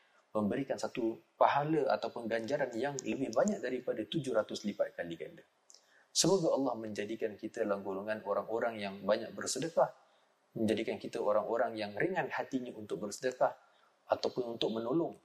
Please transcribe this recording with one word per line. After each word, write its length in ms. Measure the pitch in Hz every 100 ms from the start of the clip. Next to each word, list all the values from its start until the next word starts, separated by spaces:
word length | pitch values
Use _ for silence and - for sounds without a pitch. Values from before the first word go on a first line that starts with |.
| _ _ _ 107
memberikan 400 | 104 123 135 117
satu 400 | 131 - 113 113 -
pahala 560 | _ 117 143 147 160 135
ataupun 400 | 107 117 120 117
ganjaran 400 | 113 113 151 131 113
yang 160 | 135 139
lebih 320 | 110 113 123
banyak 240 | 120 196 208
daripada 480 | 123 127 123 123 107
tujuh 320 | 165 135 113
ratus 240 | 104 110 104
lipat 240 | 98 92
kali 240 | - 87 82
ganda. 240 | 78 82 - _ - - _ _ _
Semoga 400 | - 160 190 165
Allah 240 | - 139 113
menjadikan 560 | 110 104 104 110 110
kita 320 | 101 110 - 107
dalam 160 | 101
golongan 400 | 98 95 104 110
orang-orang 560 | 101 101 98 113 117 113
yang 200 | 101 98
banyak 320 | 98 113 113
bersedekah, 560 | 98 98 190 165 185 156 - _ _ _ _ _ -
menjadikan 440 | 110 107 113 101
kita 200 | 117 120
orang-orang 560 | 104 107 98 117 120 113
yang 160 | 104 -
ringan 320 | 170 185 127
hatinya 440 | - 120 131 123 110
untuk 280 | 107 92 104
bersedekah 480 | - 127 127 131 - - _ _ _ -
ataupun 480 | - - - 120 117
untuk 160 | -
menolong 440 | 113 113 156 165 71